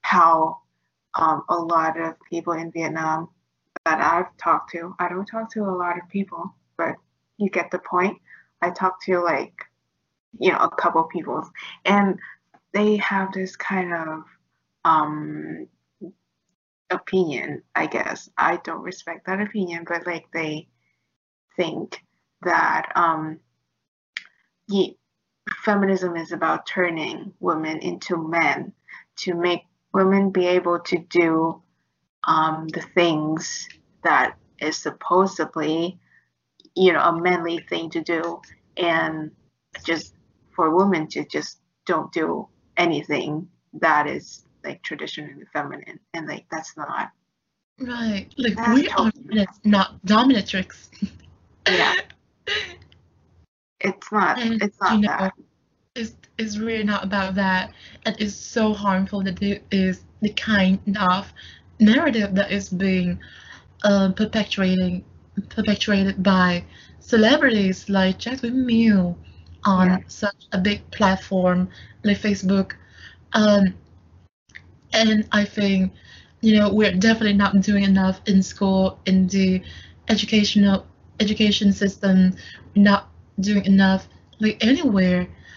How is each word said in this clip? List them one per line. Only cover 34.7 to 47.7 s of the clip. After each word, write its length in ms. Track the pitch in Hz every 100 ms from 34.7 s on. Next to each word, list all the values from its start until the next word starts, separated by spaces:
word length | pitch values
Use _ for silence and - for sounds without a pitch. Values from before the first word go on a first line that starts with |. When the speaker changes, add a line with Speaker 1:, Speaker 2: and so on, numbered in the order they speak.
| 156
Speaker 1:
supposedly, 1200 | 156 - - 185 190 185 151 165 151 165 170 - _ _ _ _ _ _ _ -
you 160 | 185
know, 80 | 156
a 200 | 175 165
manly 380 | 180 180 170 170 -
thing 200 | 170 165
to 100 | 165
do, 400 | 156 165 170 165 - _ _ -
and 540 | 170 165 160 160 151 _ _ _ _ - -
just 280 | 165 - _ _ _ _ -
for 200 | 160 170
women 320 | 202 170 156
to 180 | - 147
just 340 | 151 147 - _ _ -
don't 260 | 165 -
do 360 | 170 160 165 - _ _ -
anything 720 | 170 147 143 143 139 151 180 _ _
that 340 | - 165 151 147
is, 380 | 139 - - _ _
like, 180 | 151 147
traditionally 600 | - 151 151 - 151 139 -
feminine, 480 | 147 143 147 - - _
and, 140 | 165 151
like, 180 | 143 -
that's 260 | 160 - 156
not 340 | 147 - - _ _ _ _ _ _